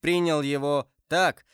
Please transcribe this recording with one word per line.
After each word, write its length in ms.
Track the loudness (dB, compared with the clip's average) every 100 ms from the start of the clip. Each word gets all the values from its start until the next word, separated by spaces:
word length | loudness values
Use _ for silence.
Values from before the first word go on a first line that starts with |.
принял 420 | 0 0 2 0
его 460 | -2 -2 -2 -2 -4 _ _
так, 360 | 0 0 -2 _